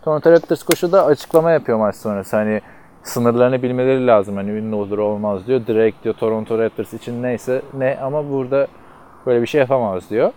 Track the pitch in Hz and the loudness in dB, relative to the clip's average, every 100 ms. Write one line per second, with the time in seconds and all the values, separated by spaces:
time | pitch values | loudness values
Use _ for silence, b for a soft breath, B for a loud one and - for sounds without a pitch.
0 | - 151 165 170 - 165 - 170 180 190 | -2 0 6 4 4 -4 -2 -2 2 2
1 | 151 151 - 165 160 160 120 113 107 - | 4 2 2 2 4 0 0 0 0 -2
2 | 113 101 95 107 107 107 B B B - | -6 -6 -2 -2 0 -2 B B B -20
3 | - - 120 117 123 127 123 127 131 131 | -10 0 0 4 2 2 -2 0 0 2
4 | 127 110 101 101 98 107 110 107 101 101 | 4 4 2 -6 -6 -6 -4 -4 -4 -2
5 | 104 104 104 101 95 131 113 110 110 - | -2 -2 -4 -4 -2 -2 0 2 2 0
6 | 113 107 113 110 110 113 110 - 104 113 | -6 -2 -2 -2 -2 -2 -2 -4 -10 -10
7 | - 120 123 117 - 131 - 135 131 139 | -10 -6 -4 -6 -4 -4 -4 -4 -4 -2
8 | 135 147 147 139 127 135 139 - B B | -4 -6 -4 -4 -2 -2 -2 -6 B B
9 | B - - 120 120 156 127 135 113 92 | B -10 0 0 2 0 2 2 0 -4
10 | 87 107 165 | -4 0 0